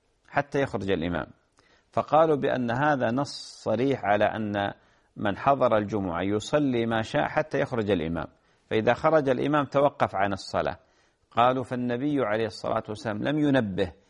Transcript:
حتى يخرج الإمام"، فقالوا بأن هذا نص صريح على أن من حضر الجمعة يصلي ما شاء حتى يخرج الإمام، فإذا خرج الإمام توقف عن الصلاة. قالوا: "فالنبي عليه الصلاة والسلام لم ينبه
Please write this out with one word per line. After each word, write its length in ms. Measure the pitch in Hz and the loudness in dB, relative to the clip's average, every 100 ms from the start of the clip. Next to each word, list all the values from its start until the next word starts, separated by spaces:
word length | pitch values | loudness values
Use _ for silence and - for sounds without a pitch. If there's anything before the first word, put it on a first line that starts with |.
| _ _ _ | _ _ _
حتى 340 | 143 - 143 | -4 -2 -2
يخرج 300 | 135 110 98 | -2 -2 -2
الإمام"، 360 | 90 87 82 - - _ _ _ _ _ | -2 -2 -4 -6 -14 _ _ _ _ _
فقالوا 440 | 120 - 151 160 143 | -6 2 4 4 2
بأن 360 | 131 123 117 | 0 -2 0
هذا 400 | 120 151 139 113 | 0 2 2 0
نص 520 | 127 143 - - - | 0 -4 -8 -16 -8
صريح 420 | 113 110 139 123 98 | -2 0 0 0 2
على 200 | 104 104 | 2 2
أن 480 | 107 107 101 101 - _ _ _ - | 0 -4 -2 -4 -6 _ _ _ -6
من 200 | 107 - | -4 0
حضر 400 | 139 139 123 110 | 0 2 4 2
الجمعة 440 | 101 107 95 82 | 0 -2 -2 -2
يصلي 640 | 98 104 - 151 139 120 117 | -2 -2 0 0 0 0 0
ما 160 | 113 | -2
شاء 260 | 107 147 - | -2 -2 -2
حتى 320 | 156 151 139 | -2 -2 -2
يخرج 320 | 143 120 104 | -2 -2 0
الإمام، 360 | 92 80 85 - _ _ _ - | 0 0 -6 -8 _ _ _ -4
فإذا 240 | 110 113 | 0 2
خرج 360 | 117 156 156 135 | 2 4 4 4
الإمام 360 | 127 139 151 135 | 0 0 0 0
توقف 500 | 139 139 - 117 95 | 2 2 2 -2 0
عن 180 | 101 | 0
الصلاة. 440 | 98 - 95 73 - _ _ _ _ _ | -2 -4 -2 -2 -6 _ _ _ _ _
قالوا: 320 | 117 123 131 | 2 4 2
"فالنبي 580 | 120 123 123 120 147 143 | -2 -4 -4 -2 -2 0
عليه 240 | 107 110 107 | 0 0 -2
الصلاة 380 | - 123 110 - | -4 -4 -4 -4
والسلام 340 | 104 117 104 | -8 -6 -4
لم 160 | 131 151 | -2 0
ينبه 540 | 147 131 104 92 90 - | 2 2 2 -2 -4 -6